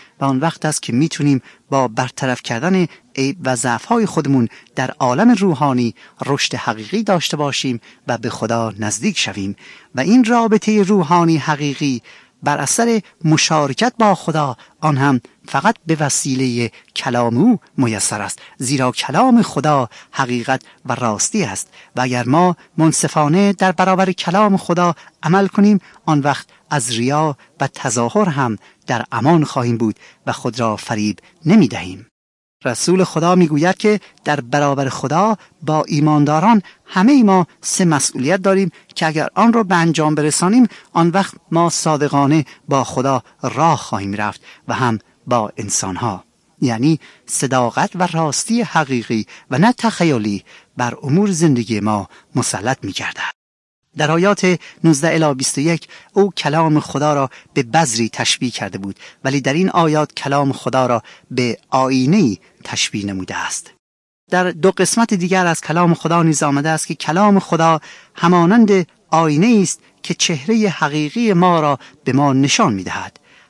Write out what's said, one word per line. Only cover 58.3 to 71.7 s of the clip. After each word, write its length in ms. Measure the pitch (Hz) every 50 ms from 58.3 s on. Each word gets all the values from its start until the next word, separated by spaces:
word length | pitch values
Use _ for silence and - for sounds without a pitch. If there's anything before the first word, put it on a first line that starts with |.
| - - 131 120
کرده 280 | - - 110 95 90 98
بود، 180 | 98 98 95 - - - - _ -
ولی 160 | 131 139 143
در 120 | 123 135
این 180 | 139 170 185 -
آیات 440 | - 175 165 156 151 151 151 - _
کلام 380 | - - - 143 143 139 139
خدا 340 | 123 - - 135 123 131 127
را 160 | 123 120 110 - - - - _ -
به 280 | 127 123 123 120 110 - _ _
آینه‌ای 680 | - 131 131 131 135 131 127 139 185 220 165 113 95 - _ _ _ _ -
تشبیه 420 | - - - - - - 107 101
نموده 300 | 101 98 92 90 - 101
است. 340 | 101 - - - - - - _ _ _ _ _ _ _ _ _ _ _ _
در 200 | 180 180 180 180
دو 200 | 175 160 147 190
قسمت 440 | - - 180 - - 233 233 - 214
دیگر 320 | 175 180 170 190 185 180
از 140 | 170 160 -
کلام 340 | - - 151 175 175 170 165
خدا 280 | - - 160 170 170
نیز 200 | 165 160 151 -
آمده 260 | 156 147 143 143 143 160
است 180 | 160 156 -
که 80 | - 160
کلام 440 | - - - 156 185 208 208 196 190
خدا 420 | - - 175 160 165 165 160 151 - - - - - _ _
همانند 720 | - 170 170 180 175 170 170 220 240 220 202 202 185 165 - _ _ _ _
آینه 480 | 160 160 165 156 147 151 196 247 233 208
است 180 | 180 - - - _ _ _ _
که 120 | - - 175
چهره 540 | - - - 170 131 135 190 226 220 214 180
حقیقی 640 | 147 - 156 143 147 151 151 147 - 233 240 214
ما 280 | 190 170 180 180 170 165
را 180 | 156 147